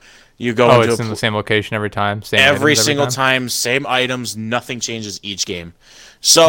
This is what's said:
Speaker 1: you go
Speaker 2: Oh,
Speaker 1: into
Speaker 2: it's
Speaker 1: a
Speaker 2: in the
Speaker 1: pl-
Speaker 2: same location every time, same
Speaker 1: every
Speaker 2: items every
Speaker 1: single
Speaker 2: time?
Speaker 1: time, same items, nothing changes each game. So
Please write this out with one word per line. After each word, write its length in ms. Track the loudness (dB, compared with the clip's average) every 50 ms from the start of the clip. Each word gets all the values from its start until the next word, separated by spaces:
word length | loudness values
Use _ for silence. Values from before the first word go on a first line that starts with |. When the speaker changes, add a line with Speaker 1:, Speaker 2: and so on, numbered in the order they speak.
| _ -20 -20 -20 _ _ _
Speaker 1:
you 160 | -6 -4 -2
go 180 | 2 4 4 6
Speaker 2:
Oh, 100 | 6 6
Speaker 1:
into 80 | 4 2
Speaker 2:
it's 80 | 0 -2
Speaker 1:
a 20 | -2
Speaker 2:
in 40 | -6
the 40 |
Speaker 1:
pl- 40 | -6
Speaker 2:
same 180 | -4 -4 -2 -2
location 400 | -2 -2 0 -2 -2 -2 -2 -6
every 140 | -6 -6 -4
time, 340 | -4 -2 -2 -2 -4 -6
same 180 | -6 -2 2 4
Speaker 1:
every 80 | 4 4
Speaker 2:
items 100 | 4 4
every 160 | 2 2 2
Speaker 1:
single 300 | 2 2 0 0 0 -2
Speaker 2:
time? 360 | -2 -2 0 0 0 0 0 -2
Speaker 1:
time, 40 | -4
same 380 | -6 -4 -2 -2 -2 -2 -2
items, 500 | -2 -2 -2 -2 -2 -4 -6 -8 -10 -10
nothing 420 | -10 -6 -4 -4 -4 -4 -6 -10 -10
changes 400 | -8 -8 -8 -8 -10 -10 -12 -12
each 240 | -12 -10 -8 -8 -8
game. 260 | -8 -8 -10 -10 -14 -18 _ _ _ -20 -20 -20 -20 _ _
So 280 | 2 4 6 6 8